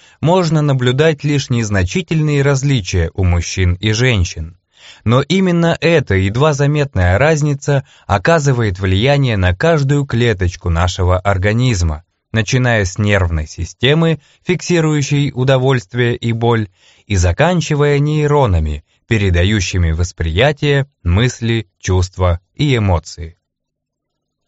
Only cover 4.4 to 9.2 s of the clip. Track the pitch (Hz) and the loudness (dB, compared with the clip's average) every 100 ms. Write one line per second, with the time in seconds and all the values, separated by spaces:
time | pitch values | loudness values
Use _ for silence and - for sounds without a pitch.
4.4 | 80 - _ _ - - 110 120 - 190 | -14 -16 _ _ -20 -8 0 0 2 0
5.4 | 185 170 170 - 160 165 - 95 95 117 | 2 2 0 0 2 2 2 0 0 0
6.4 | 156 139 143 151 143 - 90 95 147 156 | 0 2 0 0 -2 0 2 2 2 2
7.4 | 147 139 - 139 - - - 101 123 170 | 0 -2 -2 -2 -2 -10 -4 -2 2 2
8.4 | 139 120 110 92 95 95 123 143 | 2 0 0 -2 0 2 2 2